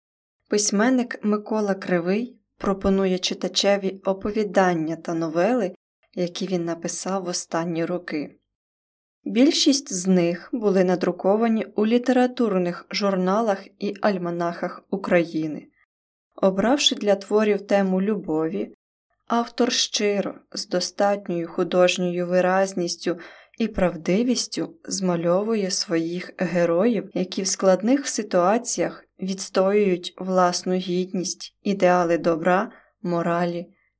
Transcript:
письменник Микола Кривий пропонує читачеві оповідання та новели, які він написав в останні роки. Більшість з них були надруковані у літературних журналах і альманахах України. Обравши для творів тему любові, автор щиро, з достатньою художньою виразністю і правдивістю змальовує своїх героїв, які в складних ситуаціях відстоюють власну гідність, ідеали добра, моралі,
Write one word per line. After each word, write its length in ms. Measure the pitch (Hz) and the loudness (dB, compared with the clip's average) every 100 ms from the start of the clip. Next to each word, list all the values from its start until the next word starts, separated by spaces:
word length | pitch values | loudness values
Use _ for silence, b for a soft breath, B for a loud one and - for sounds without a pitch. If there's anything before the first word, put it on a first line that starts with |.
| _ _ _ _ _ | _ _ _ _ _
письменник 760 | 208 202 202 240 254 240 - | 0 2 2 2 2 0 -4
Микола 520 | 214 208 208 220 208 190 | -2 -2 -2 -2 -2 -2
Кривий 640 | - 180 170 208 247 - _ - | -2 -2 0 -2 -4 -10 _ -6
пропонує 640 | 202 190 202 190 190 185 | -4 0 2 2 2 0
читачеві 840 | - 190 185 - 196 202 190 190 196 | -2 -4 -4 0 2 2 0 -4 -4
оповідання 920 | 190 214 214 202 196 185 165 156 160 | -4 -4 -2 0 2 4 2 -2 -4
та 180 | 170 | -6
новели, 640 | 165 165 165 196 247 185 - _ _ _ | -4 -2 0 2 2 -2 -6 _ _ _
які 340 | - 175 - 185 | -6 -6 -4 -4
він 180 | 180 170 | -2 -2
написав 580 | 170 170 - 185 190 | -6 -6 -6 -4 -4
в 40 | 175 | -4
останні 580 | 175 - 165 170 165 165 | -6 -4 -4 -2 -2 -4
роки. 540 | 175 175 156 135 - _ _ _ _ _ _ _ _ - | -4 -6 -6 -8 -12 _ _ _ _ _ _ _ _ -4
Більшість 680 | 208 285 - 294 269 - | 2 4 4 2 2 0
з 140 | 185 185 | -2 2
них 420 | 180 170 175 - | 4 4 -2 -6
були 300 | 247 208 190 | -2 2 4
надруковані 840 | 180 180 180 175 185 208 233 220 - | 4 2 0 0 2 2 2 0 -2
у 200 | - 214 | 0 2
літературних 1000 | 240 247 254 247 247 226 185 175 175 - | 2 2 2 2 2 0 2 0 -4 -8
журналах 760 | 190 202 185 185 208 226 196 - - | -4 0 0 2 2 0 -2 -6 -8
і 140 | 202 202 | -8 -2
альманахах 840 | 214 190 175 175 170 175 175 - - | 0 0 -2 -4 -4 -4 -8 -8 -6
України. 800 | 196 - 180 165 156 156 147 - b _ _ _ _ _ - | -6 2 2 2 -2 -4 -6 -12 b _ _ _ _ _ 0
Обравши 600 | 190 190 214 285 - - | 0 2 2 2 0 0
для 200 | 202 196 | 0 0
творів 520 | - 208 214 196 - | 2 2 2 0 0
тему 340 | 202 190 185 | 2 2 2
любові, 720 | 196 202 165 156 160 196 240 - _ _ _ _ - | 0 -2 -2 -2 -2 -4 -8 -12 _ _ _ _ -4
автор 440 | 233 233 - 240 | -2 -2 0 0
щиро, 640 | 240 - - 208 202 170 - - | 0 -2 0 0 0 -2 -8 -12
з 160 | - - | -12 -4
достатньою 800 | 180 180 - 202 202 202 170 170 | -2 -2 0 0 0 -2 -4 -4
художньою 800 | - 180 180 180 180 180 175 175 | -4 0 4 4 2 -2 -2 0
виразністю 920 | 180 180 190 190 190 170 - 180 170 B B B - | 2 2 2 0 -2 -4 -4 -4 -6 B B B -6
і 100 | 214 | -4
правдивістю 1080 | 202 180 170 160 190 247 233 - - 160 - - | 0 0 0 0 0 2 -2 -4 -6 -8 -10 -8
змальовує 840 | 190 185 170 170 180 214 220 185 | -4 0 0 2 0 0 -2 0
своїх 640 | 180 - 165 165 180 - - | -2 0 -2 -2 -6 -8 -6
героїв, 720 | 180 175 170 170 233 208 190 | -2 0 2 2 2 0 -4
які 280 | - 185 - | -6 -4 -4
в 60 | 190 | -4
складних 600 | - 190 185 214 285 - | 2 4 4 4 0 0
ситуаціях 1000 | - 208 185 175 233 240 - 165 - - - | -4 -2 2 2 2 0 -2 -4 -6 -18 -10
відстоюють 920 | 185 190 - 190 190 208 196 175 - - | -8 -4 -2 0 2 4 2 0 -4 -10
власну 560 | 190 185 175 175 185 | -2 2 2 2 -2
гідність, 840 | 185 180 175 185 190 170 - - _ | -2 -2 -2 -2 -4 -6 -8 -12 _
ідеали 560 | 208 196 180 180 170 170 | -4 2 4 4 2 2
добра, 540 | 170 160 180 185 240 B B B | 0 0 2 2 0 B B B
моралі, 680 | 180 170 170 170 175 170 175 b b b | -4 -2 0 0 -2 -4 -10 b b b